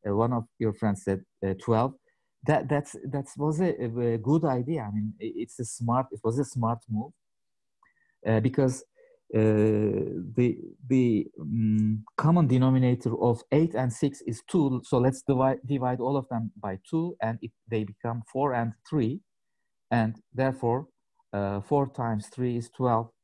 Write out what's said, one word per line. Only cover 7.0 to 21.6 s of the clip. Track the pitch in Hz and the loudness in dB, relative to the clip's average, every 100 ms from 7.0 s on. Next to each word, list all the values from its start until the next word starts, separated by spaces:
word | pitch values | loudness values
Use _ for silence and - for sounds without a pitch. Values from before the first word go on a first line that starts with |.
| 139 _ _ _ _ _ _ _ _ _ _ _ 107 | -6 _ _ _ _ _ _ _ _ _ _ _ 0
uh, | 110 | 2
because, | 120 131 131 127 - _ _ _ _ | 2 2 2 0 -12 _ _ _ _
uh, | 110 | 2
the, | 110 107 107 107 107 98 - - 90 113 123 - - - | 4 6 4 4 2 0 -2 -6 -4 0 2 0 -10 -18
the, | 127 131 120 107 - - | 0 4 4 2 -2 -8
mm, | 78 113 110 107 107 107 - - | -4 0 2 2 2 0 -6 0
common | 151 175 143 | 2 4 4
denominator | 127 131 131 127 123 120 - | 4 4 4 4 2 0 2
of | 120 117 - | 2 2 2
eight | 143 165 | 2 2
and | 147 127 | 0 -2
six | - 143 139 - | 0 -2 -2 -8
is | 113 | -8
two. | - 180 139 123 | -2 0 2 0
So | - 131 | 0 2
let's | 127 131 | 2 0
divide, | - 131 131 131 | -2 2 2 0
divide | 123 139 127 127 | -4 -2 -2 -2
all | 127 139 | -2 -2
of | 127 | -2
them | 117 110 - | -6 -6 -8
by | 104 95 - | -10 -10 -4
two, | 160 170 - | -4 -4 -4
and | 113 113 | -6 -6
it, | 113 _ | -12 _
they | - 110 | -6 -4
become | 104 107 117 117 110 | -4 -6 -6 -6 -6
four | 131 143 | -2 0
and | 123 117 - - | 0 -4 -8 -4
three. | 156 113 165 _ _ _ _ _ _ _ | 0 0 -2 _ _ _ _ _ _ _
And | 117 110 113 _ | 0 0 -4 _
therefore, | 120 135 131 120 123 151 _ _ _ _ | -4 -2 -2 -2 -2 -6 _ _ _ _
uh, | 101 98 101 | -4 -4 -4